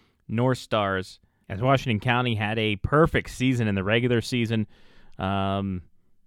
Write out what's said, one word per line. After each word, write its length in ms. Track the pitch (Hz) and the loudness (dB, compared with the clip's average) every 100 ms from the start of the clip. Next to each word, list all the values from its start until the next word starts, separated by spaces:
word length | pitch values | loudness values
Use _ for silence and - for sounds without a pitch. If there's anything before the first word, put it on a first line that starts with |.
| _ _ - | _ _ -6
North 300 | 110 127 123 | 0 0 0
Stars. 640 | - 110 98 95 92 - _ _ - | -2 0 0 -2 -4 -14 _ _ -12
As 140 | 95 | -2
Washington 380 | 127 135 131 107 | 2 2 2 -2
County 340 | 127 120 123 | 0 0 0
had 240 | 107 107 113 | -2 -2 0
a 200 | 110 104 | 0 -2
perfect 520 | - 147 165 147 - | 0 2 4 2 -4
season 380 | - 131 123 107 | -2 0 2 0
in 80 | 98 | 0
the 80 | |
regular 380 | 95 117 123 117 | 2 2 2 0
season, 460 | - 123 110 113 104 - - - - - | 0 -2 0 0 -2 -8 -20 -20 -18 -6
um, 640 | 95 98 98 98 98 90 - _ _ _ | -2 -2 -2 -2 -4 -6 -10 _ _ _